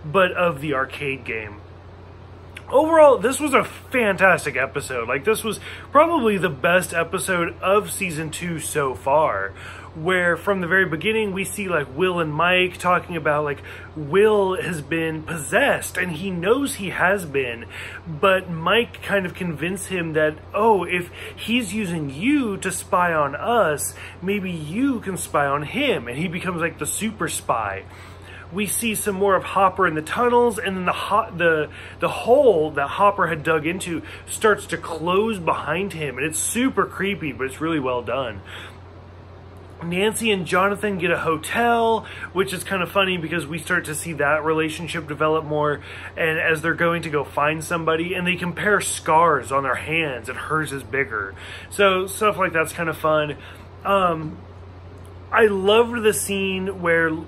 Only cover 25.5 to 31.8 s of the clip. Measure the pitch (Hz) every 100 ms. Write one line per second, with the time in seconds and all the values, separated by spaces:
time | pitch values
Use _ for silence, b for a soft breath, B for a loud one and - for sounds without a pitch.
25.5 | 143 151 233 285 170 117 123 180 165 180
26.5 | 175 165 - 147 - 214 - 156 - -
27.5 | 123 104 98 - B B B B B B
28.5 | 180 208 - 233 208 214 185 202 185 143
29.5 | 190 190 185 180 156 151 - 240 240 240
30.5 | 202 175 185 180 - - 202 226 170 170
31.5 | 160 151 B